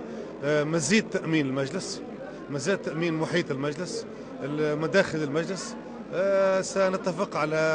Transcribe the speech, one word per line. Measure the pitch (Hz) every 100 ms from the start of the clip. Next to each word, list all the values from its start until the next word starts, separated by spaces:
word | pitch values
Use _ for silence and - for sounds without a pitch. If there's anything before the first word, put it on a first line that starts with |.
| - - - -
آه، | 139 151
مزيد | 147 165 139 214 214
تأمين | 190 151 160 135
المجلس، | 135 135 190 - - - - - - -
مزيد | 143 139 196
تأمين | - 147 170
محيط | 160 156 165 170
المجلس، | 139 143 147 175 156 - - - -
ال-، | 139 151 151 151
مداخل | 160 185 185 156
المجلس، | 151 147 165 190 - - - - -
آه، | 165 196 196 190 190
سنتفق | 185 196 190 185 190 165 202 160
على، | 151 156 156